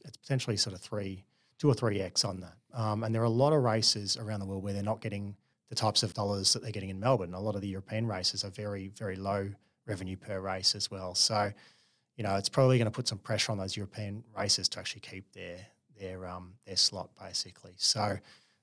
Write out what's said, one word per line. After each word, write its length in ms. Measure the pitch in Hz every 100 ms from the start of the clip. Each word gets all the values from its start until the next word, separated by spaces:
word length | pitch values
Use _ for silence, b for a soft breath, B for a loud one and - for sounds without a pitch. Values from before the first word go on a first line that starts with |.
| -
it's 120 | -
potentially 380 | - 131 - 104
sort 180 | -
of 80 | 92
three, 440 | - 104 98 92 - _ _ _
two 100 | 147
or 60 |
three 260 | 123 117 101
X 240 | 92 -
on 160 | 104 92
that. 160 | 87 - _
Um, 300 | 123 107 107
and 100 | 117
there 80 | 113
are 40 | 117
a 40 |
lot 220 | 117 143
of 120 | 156
races 520 | 123 110 107 107 101 -
around 240 | 110 107
the 60 | 98
world 180 | 98
where 100 | 98
they're 100 | 101
not 180 | 104 110
getting 340 | 110 101 101 104 _ _ _
the 60 | -
types 280 | 107 104
of 100 | 104
dollars 400 | - 101 101 98
that 80 | -
they're 100 | 113
getting 180 | 104 95
in 100 | 92
Melbourne. 340 | 117 123 87
A 60 | 92
lot 160 | 107 101
of 60 |
the 60 | 101
European 400 | 95 95 110 113
races 380 | 92 90 98 101
are 60 |
very, 360 | 95 104 101 95
very 280 | 98 104 95
low 320 | 98 101 101 104 _ _ -
revenue 300 | 92 95 92
per 240 | - 98
race 360 | 95 95 95 104
as 140 | -
well. 240 | 98 92
So, 380 | 90 - 107 104 - b b b b b -
you 80 |
know, 120 | 101 98
it's 140 | -
probably 280 | - 131 127
gonna 140 | 110
put 160 | - 123
some 100 | 101
pressure 340 | - 107 -
on 60 | 104
those 180 | 95 104
European 480 | 95 - 104 104 120 104
races 320 | 101 - 92
to 100 | -
actually 220 | 90 -
keep 280 | - 95 -
their, 240 | 92 87 87 104 _ _ 101
their, 260 | 95 92 90
um, 280 | 90 92 104 -
their 120 | 92
slot, 320 | - 95 90 -
basically. 540 | 95 - 90 90 90 92
So 420 | - 110 104 98 b b b b